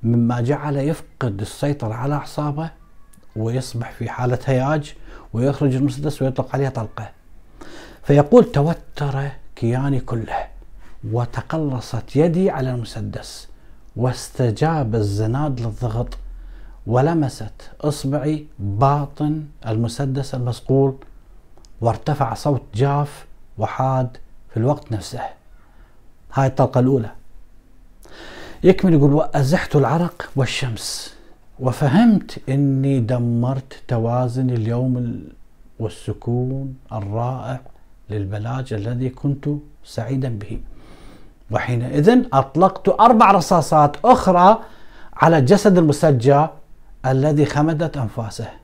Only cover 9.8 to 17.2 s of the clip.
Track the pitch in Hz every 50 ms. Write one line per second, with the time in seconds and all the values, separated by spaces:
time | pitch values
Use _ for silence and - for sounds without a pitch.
9.8 | 135 143 139 127 - - 123 117 113 - - - - - - - - - - -
10.8 | - - - - - 113 110 117 120 - - - - - - 165 156 147 131 123
11.8 | 107 - - 113 107 - - 135 151 175 160 175 190 190 - 139 131 131 127 123
12.8 | 117 - - 117 104 101 95 - - - - - - - - - - - - -
13.8 | - - - - 117 127 120 - - - - - 131 120 107 107 151 156 165 156
14.8 | 139 113 107 113 104 104 98 101 107 110 117 135 151 156 135 120 117 117 107 107
15.8 | 117 120 110 113 104 - - - - - - - - - - - - - - -
16.8 | - - 113 123 135 156 170 165